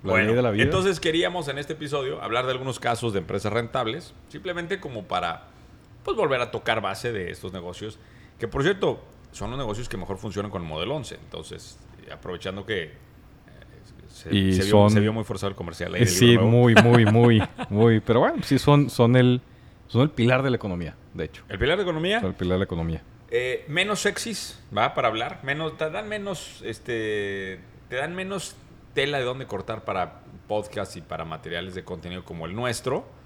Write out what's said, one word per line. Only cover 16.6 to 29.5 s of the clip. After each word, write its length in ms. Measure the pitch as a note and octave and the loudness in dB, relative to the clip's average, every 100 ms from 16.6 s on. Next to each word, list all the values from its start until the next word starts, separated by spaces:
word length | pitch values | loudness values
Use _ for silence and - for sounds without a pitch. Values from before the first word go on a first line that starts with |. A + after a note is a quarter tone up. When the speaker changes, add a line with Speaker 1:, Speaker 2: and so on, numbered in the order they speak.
Speaker 1:
muy, 120 | B2 | 8
muy, 300 | A2+ A#2 A#2+ | 8 8 8
muy, 380 | G#2+ A2 A#2+ A2 - - | 8 8 8 6 2 -6
Speaker 2:
<laughs> 120 | - | -2
Speaker 1:
muy. 300 | G2+ A#2 A2 | 4 6 6
Pero 180 | - A#2 | 4 4
bueno, 240 | F#3 D#4 | 4 2
sí 160 | - C3+ | 0 2
son, 300 | - C#3+ B2+ | 6 4 4
son 260 | - A#2 | 4 6
el, 260 | B2+ B2 B2+ - - - - - | 8 6 4 -4 -20 -20 -20 -2
son 140 | A#2 | 2
el 80 | D3+ | 2
pilar 340 | - A#2 C3 | 2 2 4
de 60 | C3+ | 2
la 60 | A#2+ | 0
economía, 380 | G#2 F2 F2 - - | -2 -6 -6 -10 -16
de 100 | - | -8
hecho. 200 | D#2+ - - | -8 -10 -12
Speaker 2:
¿El 80 | G2+ | -2
pilar 200 | B2+ F#3 | 0 2
de 60 | |
la 40 | F3+ | 0
economía? 300 | D#3 F3 A3 | -2 0 0
Speaker 1:
Son 100 | F#2+ | -2
el 60 | |
pilar 200 | F2 F2+ | -2 0
de 40 | F#2 | 0
la 60 | |
economía. 360 | G2 E2+ E2 D#2+ - - - | 0 -2 -4 -6 -10 -20 -6
Speaker 2:
Eh, 300 | A#2+ B2+ B2 - | -4 -2 -6 -4
menos 340 | D#3+ G3 G3+ | -2 0 0
sexys, 600 | G3+ - A3+ G3+ - - - G2 | -2 -4 -8 -8 -12 -16 -6 -2
¿va? 160 | B2+ | 0
Para 140 | - B2 | 2 0
hablar, 320 | A2 B2 A2 | 0 -6 -8
menos, 340 | C3+ D3 D#3+ | -6 -4 -6
te 140 | C3+ D#3 | -4 -6
dan 180 | F3+ G#3+ | -6 -8
menos, 540 | G#3+ G3+ F#3 - - | -8 -8 -8 -12 -12
este, 960 | - A2 - A#2 A2 G#2+ G2+ G2 F#2+ F#2 - - - | -10 -10 -6 -4 -2 -4 -4 -6 -8 -12 -16 -20 -10
te 60 | |
dan 180 | B2 D3+ | -6 -6
menos 420 | F3+ F#3+ G3 - - - - - | -6 -6 -8 -10 -16 -20 -20 -6
tela 240 | - C#3 C#3+ | -2 0 0
de 60 | |
dónde 240 | B2 C3 | -2 -6
cortar 380 | B2+ | -8